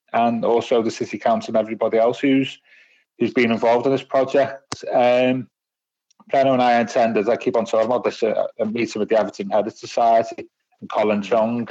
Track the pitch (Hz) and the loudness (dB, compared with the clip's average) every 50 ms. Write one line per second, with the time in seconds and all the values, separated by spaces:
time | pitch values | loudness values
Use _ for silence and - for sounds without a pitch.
0 | _ _ - 117 117 120 117 113 107 107 117 117 - - 127 117 110 113 - - | _ _ -2 0 0 0 0 0 0 0 0 0 0 0 0 0 0 -2 -4 -6
1 | 117 - - 107 - 120 113 110 - - 113 110 107 107 113 101 113 107 107 113 | -8 -8 -6 -4 -2 0 0 -2 -2 -2 -2 -2 -2 -2 -4 -4 -2 0 2 2
2 | 113 120 127 - - 139 135 135 131 - - - _ _ _ - _ _ _ _ | 2 2 0 0 0 0 2 2 0 -2 -8 -14 _ _ _ -20 _ _ _ _
3 | _ _ _ - 120 104 - 131 120 113 113 101 120 117 120 120 - 139 135 117 | _ _ _ -4 -4 -2 0 0 2 2 0 2 2 2 2 2 2 0 -2 -2
4 | - - - 135 127 127 - - - 110 - - _ _ - - - - - 127 | -2 -2 0 0 0 2 2 0 0 0 -4 -10 _ _ -14 -12 -6 -2 0 2
5 | 123 123 123 127 127 127 131 131 120 - _ _ _ _ _ _ _ _ _ _ | 4 4 4 4 2 2 0 -2 -4 -10 _ _ _ _ _ _ _ _ _ _
6 | _ _ _ _ _ - - 139 135 135 131 123 123 120 120 120 113 104 - 131 | _ _ _ _ _ -2 0 2 2 4 4 4 4 4 4 2 0 0 0 2
7 | 117 113 110 107 98 117 113 - - 127 123 117 110 - - 110 110 117 123 117 | 2 2 2 0 0 0 0 0 0 -2 0 0 0 0 0 0 2 2 0 -2
8 | 101 107 - - 117 107 104 101 95 - - - - 110 110 117 113 107 - 107 | -2 -4 -2 -2 -2 0 0 -2 -2 -4 -4 -6 -4 -4 -2 -4 -4 -4 -4 -4
9 | 101 - 110 107 101 101 - - 101 98 107 107 101 110 - - 117 113 - 123 | -2 0 2 0 0 0 -4 -8 -6 -2 -2 -2 -2 -2 -6 -10 -14 -6 -2 0
10 | 117 113 113 117 117 - - - - - _ _ _ _ _ _ - - - 110 | 2 4 4 4 2 0 -6 -14 -14 -16 _ _ _ _ _ _ -14 -6 -2 0
11 | 107 107 104 104 101 - 120 113 110 117 120 120 113 - | 0 0 0 -2 -2 0 0 0 0 0 -2 -4 -4 -2